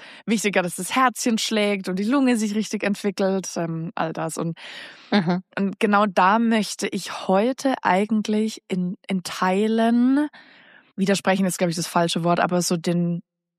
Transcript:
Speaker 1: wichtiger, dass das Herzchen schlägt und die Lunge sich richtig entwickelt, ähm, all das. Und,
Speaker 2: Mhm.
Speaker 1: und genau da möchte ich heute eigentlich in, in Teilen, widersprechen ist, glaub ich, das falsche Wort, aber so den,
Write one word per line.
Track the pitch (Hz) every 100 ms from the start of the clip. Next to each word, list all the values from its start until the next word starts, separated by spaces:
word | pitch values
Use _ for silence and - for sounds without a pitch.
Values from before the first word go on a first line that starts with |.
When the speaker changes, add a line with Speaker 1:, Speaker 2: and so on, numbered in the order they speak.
| - - -
Speaker 1:
wichtiger, | 220 208 185
dass | 175 -
das | 180 262
Herzchen | 254 - 247 220
schlägt | - 220 208 202 190
und | 185
die |
Lunge | 208 285 262 233
sich | 214
richtig | 208 202 208
entwickelt, | 202 202 208 185 190 196 180 -
ähm, | 170 160 165 -
all | 165
das. | 160 160 -
Und, | 165 165 - - - - -
Speaker 2:
Mhm. | 202 170 180 - -
Speaker 1:
und | 196 -
genau | 208 202 208
da | 180 185 220
möchte | 233 226 190 - 202
ich | 190 - - -
heute | 190 233 269 269 -
eigentlich | - 185 208 220 208 214 220 - -
in, | 185 180 - -
in | 190
Teilen, | - - 185 190 220 226 226 240 247 277 302 - - - - - _ -
widersprechen | 196 190 196 190 185
ist, | -
glaub | 180
ich, | 165
das | 165
falsche | 175 170 170
Wort, | 170 170
aber | 175 180
so | 175 175
den, | 202 175 170 175 - _ _